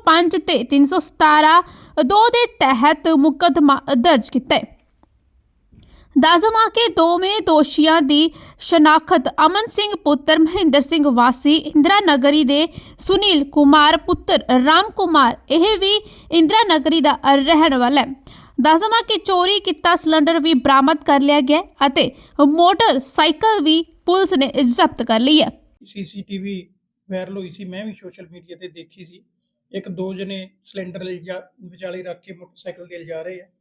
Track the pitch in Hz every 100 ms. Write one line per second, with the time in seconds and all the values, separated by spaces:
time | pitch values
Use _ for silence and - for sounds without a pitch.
0 | - 320 349 359 - 233 247 285 277 359
1 | - - 311 302 311 339 359 - - -
2 | 277 403 466 466 466 - 262 247 285 311
3 | 330 320 302 - 349 330 294 269 - 262
4 | 294 285 - 254 - 294 - _ _ _
5 | _ _ _ _ _ _ _ _ _ _
6 | _ 285 311 339 427 453 440 440 466 -
7 | 330 349 381 427 - 311 302 - 311 330
8 | 277 294 320 - - - - 339 302 311
9 | 311 349 254 - 320 381 453 - 415 403
10 | - 285 294 311 320 359 339 269 285 330
11 | 285 240 240 247 285 311 294 302 302 403
12 | 392 285 277 302 262 285 330 - - -
13 | - 392 403 320 277 302 285 302 294 330
14 | - 359 - 339 - 254 262 330 415 381
15 | 370 311 247 - - 320 381 415 392 415
16 | 427 - - 339 320 440 440 320 302 320
17 | 285 - 285 277 277 320 320 262 247 285
18 | 240 269 - - - - 269 320 427 453
19 | - 427 - 359 359 415 403 349 349 339
20 | 311 320 294 330 302 277 285 269 269 311
21 | - 277 277 294 262 302 392 - 277 277
22 | - - - - 277 311 349 392 453 269
23 | 262 - 311 311 440 427 302 320 330 _
24 | - 370 381 320 269 - 254 247 - -
25 | 233 220 254 311 - - _ _ _ 208
26 | 190 202 190 196 196 190 175 _ _ _
27 | - 185 185 196 185 175 185 185 220 196
28 | 185 - 170 175 170 170 180 160 165 _
29 | 170 180 _ _ _ _ _ 196 185 175
30 | 185 190 196 190 185 _ _ 196 180 170
31 | 180 180 170 180 - _ 185 180 185 185
32 | 180 170 _ 175 175 _ 185 170 175 175
33 | 160 160 170 185 190 _